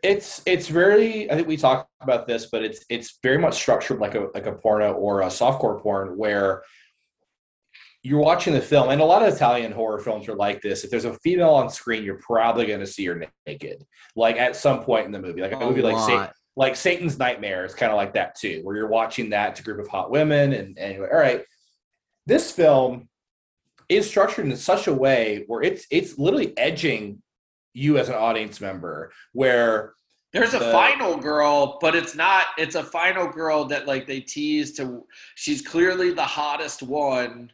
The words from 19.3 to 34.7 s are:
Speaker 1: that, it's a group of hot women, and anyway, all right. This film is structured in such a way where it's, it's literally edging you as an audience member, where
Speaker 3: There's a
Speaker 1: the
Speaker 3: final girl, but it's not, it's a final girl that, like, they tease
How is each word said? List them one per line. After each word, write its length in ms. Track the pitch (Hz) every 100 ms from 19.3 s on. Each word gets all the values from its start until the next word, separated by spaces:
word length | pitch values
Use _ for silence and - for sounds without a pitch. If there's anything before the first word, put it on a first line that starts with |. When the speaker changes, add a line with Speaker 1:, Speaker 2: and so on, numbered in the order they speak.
Speaker 1:
that, 200 | 104 104
it's 100 | -
a 20 |
group 180 | - 101
of 80 | 104
hot 220 | 98 92
women, 440 | 135 156 147 143
and 240 | 123 98 92
anyway, 300 | 98 98 95
all 60 | 165
right. 240 | 143 123 - _ _ _ _ _ _ _ -
This 240 | 262 -
film 560 | - 160 135 127 123 - _ _ _ _ _ _ _ _
is 180 | 196 208
structured 380 | - 196 - 160
in 100 | 120
such 300 | - 202 190
a 80 |
way 500 | 135 135 131 110 104 101
where 160 | 113
it's, 220 | 143 190 -
it's 260 | 160 175 -
literally 400 | 147 277 196 -
edging 640 | 135 165 160 117 104 101 _ _ _ _ _
you 240 | 120 143 147
as 100 | 123
an 60 |
audience 460 | 120 113 117 107 -
member, 500 | 98 92 85 76 80 - -
where 600 | 120 131 123 117 110 107 _ _ _ _
Speaker 3:
There's 220 | 185 226
a 40 | 254
Speaker 1:
the 140 | 117
Speaker 3:
final 440 | 170 226 277 220 156
girl, 600 | 147 151 147 147 139 -
but 120 | 160
it's 200 | 170 165
not, 320 | 147 175 190 170 -
it's 200 | 156 165
a 60 |
final 420 | 147 170 175 190 170
girl 380 | 151 160 151 139
that, 200 | 143 143
like, 200 | 135 131
they 140 | 135
tease 520 | 131 - 151 151 143